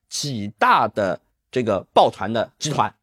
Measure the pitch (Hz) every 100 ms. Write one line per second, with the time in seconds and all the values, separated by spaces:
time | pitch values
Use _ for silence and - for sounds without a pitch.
0 | _ - 147 120 101 - 247 208 220 -
1 | 95 - _ _ _ 131 110 95 - -
2 | 147 - 101 113 101 - 151 135 107 -